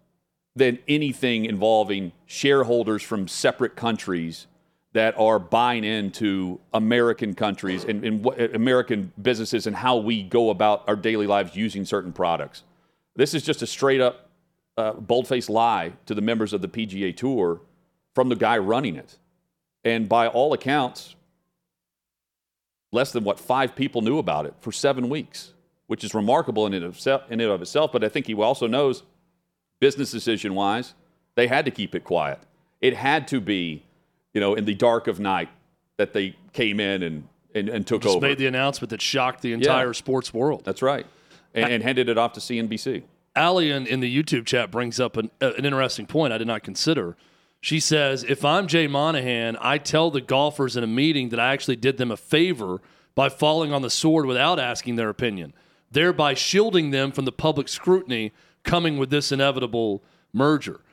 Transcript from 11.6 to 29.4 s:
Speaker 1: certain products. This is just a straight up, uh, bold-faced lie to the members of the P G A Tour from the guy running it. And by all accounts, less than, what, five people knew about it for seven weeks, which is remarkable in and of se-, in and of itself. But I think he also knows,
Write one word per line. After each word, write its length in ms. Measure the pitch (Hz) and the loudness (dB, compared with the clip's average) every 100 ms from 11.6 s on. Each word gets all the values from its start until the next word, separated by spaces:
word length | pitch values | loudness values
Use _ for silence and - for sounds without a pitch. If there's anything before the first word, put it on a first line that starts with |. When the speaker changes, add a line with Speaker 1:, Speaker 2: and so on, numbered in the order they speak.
| 110 101 | -4 -4
Speaker 1:
certain 300 | 92 104 90 | -4 -4 -4
products. 500 | 82 87 80 73 - _ _ _ _ _ | -2 -2 0 -4 -12 _ _ _ _ _
This 200 | - 139 | 0 0
is 100 | - | 0
just 180 | 151 143 | -4 -4
a 60 | 151 | -4
straight 320 | - 139 135 | -2 2 4
up, 300 | 123 - _ _ _ _ _ - | 2 0 _ _ _ _ _ -4
uh, 160 | 110 | -4
bold-faced 560 | 107 107 120 123 127 110 | -4 0 0 0 -4 0
lie 420 | 107 117 101 85 - - | 2 2 0 -4 -10 -8
to 100 | 104 | -2
the 60 | |
members 320 | 107 113 104 | 0 0 0
of 80 | 101 | -2
the 80 | 90 | -4
P 160 | 113 110 | -6 -8
G 180 | 95 | -4
A 80 | 95 | -4
Tour 480 | 85 127 127 87 82 _ _ _ _ _ | -4 -2 0 0 -2 _ _ _ _ _
from 160 | - 127 | 0 2
the 80 | 113 | 2
guy 200 | 110 117 | 2 2
running 380 | 98 120 135 71 | 2 0 -2 -8
it. 220 | - _ _ _ _ _ _ _ | -14 _ _ _ _ _ _ _
And 240 | 117 117 104 | -2 0 2
by 220 | 113 117 | 4 4
all 240 | 117 147 | 2 0
accounts, 640 | 131 131 147 123 - - - _ _ _ _ _ _ _ _ _ _ _ _ _ _ _ _ - | 0 0 0 -2 -6 -20 -20 _ _ _ _ _ _ _ _ _ _ _ _ _ _ _ _ -6
less 180 | 117 135 | -2 -2
than, 140 | 120 101 | -2 -2
what, 120 | - | -4
five 380 | - 127 131 - | 0 0 0 -2
people 260 | 135 120 | -2 0
knew 160 | 110 151 | 0 0
about 280 | 92 76 73 | 0 -2 -4
it 80 | - | -10
for 100 | 117 | -12
seven 380 | - 139 131 123 | -2 0 0 -2
weeks, 420 | 147 - - - _ _ _ - | -4 -8 -16 -20 _ _ _ -8
which 180 | - 104 | -8 -4
is 80 | |
remarkable 520 | 110 104 147 151 110 107 | -2 2 2 2 0 0
in 60 | |
and 120 | 95 85 | -2 -6
of 120 | 90 | -4
se-, 260 | 135 135 - | 0 0 -2
in 120 | 117 | -2
and 100 | 113 | 0
of 100 | 95 | 0
itself. 300 | 90 147 151 | 0 0 2
But 140 | 120 107 | 0 0
I 20 | |
think 200 | 147 131 | -2 -4
he 60 | |
also 320 | 104 110 135 117 | 0 0 2 0
knows, 380 | 127 143 120 - _ _ _ | 2 0 -2 -10 _ _ _